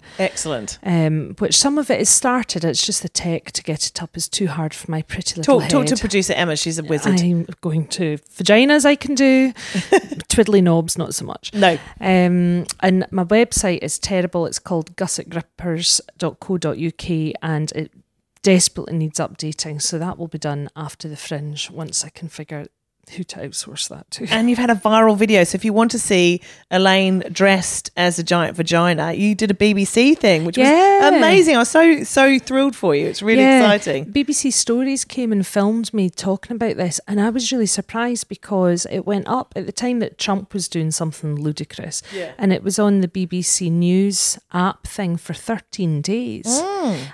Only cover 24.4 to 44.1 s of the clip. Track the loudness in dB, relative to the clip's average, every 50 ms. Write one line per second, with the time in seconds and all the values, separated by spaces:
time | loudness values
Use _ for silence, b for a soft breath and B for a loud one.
24.4 | 0 0 0 0 0 0 0 0 2 2 4 6 6 4 4 4 2 4 4 4
25.4 | 4 2 0 -2 -2 0 2 2 2 2 0 -2 -2 2 2 4 4 4 2 2
26.4 | B B B B B -2 0 2 4 4 4 4 4 2 2 0 -2 -4 -2 2
27.4 | 4 4 4 4 0 -2 -6 -8 -10 -8 -4 -2 0 0 0 -2 -2 0 0 0
28.4 | 0 0 -2 -4 -2 0 2 2 4 2 2 0 -2 -2 -2 0 0 0 2 2
29.4 | 0 0 2 2 2 2 4 2 0 0 2 4 4 4 4 4 4 4 4 4
30.4 | 2 0 2 4 4 6 6 6 6 6 6 6 6 6 6 6 6 6 6 6
31.4 | 6 6 4 4 4 4 6 6 6 6 6 4 0 0 2 4 6 6 6 4
32.4 | 2 0 0 2 2 2 0 0 0 2 2 2 0 -2 -4 -4 0 2 4 6
33.4 | 6 6 6 6 6 6 4 4 2 0 -4 -4 -4 -2 -2 -2 0 0 -2 -2
34.4 | -2 0 0 0 0 0 0 0 0 0 -2 -2 -4 -6 -6 -4 -2 0 0 0
35.4 | 0 0 0 0 0 2 0 0 -2 -4 -2 -2 0 -2 -2 -4 -4 -4 -4 -4
36.4 | -4 -8 -6 -4 -4 -2 -2 -2 -4 -4 -4 -6 -6 -4 -2 0 0 0 0 -2
37.4 | -4 -2 -2 -2 0 -2 -2 -4 -6 -6 -6 -4 -4 -4 -4 -6 -8 -10 -14 -14
38.4 | -8 -4 -2 0 2 2 2 0 -2 -6 -6 -6 -4 -2 -4 -4 -2 -2 -4 -4
39.4 | -4 -6 -8 -10 -8 -8 -8 -6 -4 -2 -2 -2 -4 -6 -6 -6 -4 -4 -4 -4
40.4 | -4 -6 -8 -8 -6 -6 -4 -4 -2 -2 -4 -4 -4 -6 -6 -6 -6 -6 -6 -4
41.4 | -4 -4 -6 -6 -8 -12 -12 -12 -12 -10 -10 -12 B B B -10 -10 -10 B -2
42.4 | 0 0 0 0 -2 -2 -2 0 2 2 2 2 0 0 -2 -4 -6 -4 -4 -4
43.4 | -2 -2 -2 -2 -2 -2 0 0 2 2 2 2 2 0